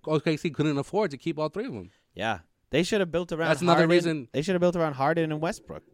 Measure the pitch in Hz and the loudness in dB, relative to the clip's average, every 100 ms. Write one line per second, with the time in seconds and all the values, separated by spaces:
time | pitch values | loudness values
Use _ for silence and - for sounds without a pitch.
0 | - 156 170 151 175 135 151 139 135 196 | -2 0 0 -2 -2 0 0 0 -2 -2
1 | 202 135 170 151 151 190 254 117 87 _ | -2 -4 -6 -4 -4 -4 -8 -10 -12 _
2 | _ - 107 98 - _ - 143 175 214 | _ -6 -4 -4 -8 _ -2 0 2 0
3 | 175 160 175 156 165 147 175 165 165 175 | 0 -2 -4 -2 0 2 4 6 6 4
4 | 170 156 120 131 156 180 175 170 156 131 | 2 -2 -4 -4 0 2 2 2 0 0
5 | 139 170 160 151 165 - - - - | 0 2 0 -2 -4 -6 -12 -18 -16